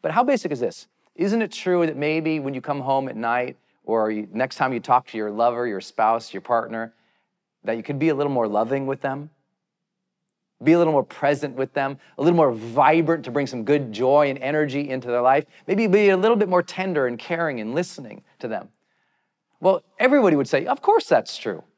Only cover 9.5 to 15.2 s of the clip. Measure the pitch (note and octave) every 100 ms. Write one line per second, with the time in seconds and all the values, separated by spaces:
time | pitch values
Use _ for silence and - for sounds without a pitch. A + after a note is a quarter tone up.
9.5 | _ _ _ _ _ _ _ _ _ _
10.5 | _ B2+ E3+ E3 D3 - - C#3+ C#3+ C#3
11.5 | B2+ C3 - C3+ C#3 _ - D3 F3 D3
12.5 | A2+ A2+ A#2 C#3 E3 D#3+ E3 C#3 B2 C#3
13.5 | B2+ A2 D3 C3 G#2 B2+ C#3+ C#3+ C3+ B2+
14.5 | D3+ D3+ C#3 C#3+ C3 B2 B2